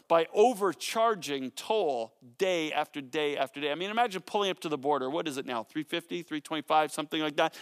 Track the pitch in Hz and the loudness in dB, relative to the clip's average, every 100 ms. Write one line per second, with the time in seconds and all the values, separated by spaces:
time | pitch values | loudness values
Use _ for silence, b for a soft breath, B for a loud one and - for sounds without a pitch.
0 | - 165 165 - 240 208 196 - - 226 | 2 2 4 6 6 6 0 0 -4 2
1 | 226 208 143 139 131 - - 220 170 127 | 2 2 -2 -4 -6 -6 -2 2 2 0
2 | 113 _ 127 120 185 175 156 147 151 151 | -4 _ -16 -2 0 2 0 -2 -4 -6
3 | 131 156 147 143 135 143 147 147 190 220 | -6 -2 0 0 -4 -2 -4 -2 -2 0
4 | 240 190 - 208 196 180 165 147 139 143 | 0 -2 -4 -2 0 -2 -4 -2 0 0
5 | 131 160 165 135 127 120 107 151 143 170 | 0 -2 -4 -4 -4 -6 -4 -8 -4 -6
6 | 165 175 156 156 - 156 - 156 151 - | -4 -8 -6 -8 -6 -6 2 2 2 0
7 | 151 160 156 151 160 B | -4 -2 0 2 0 B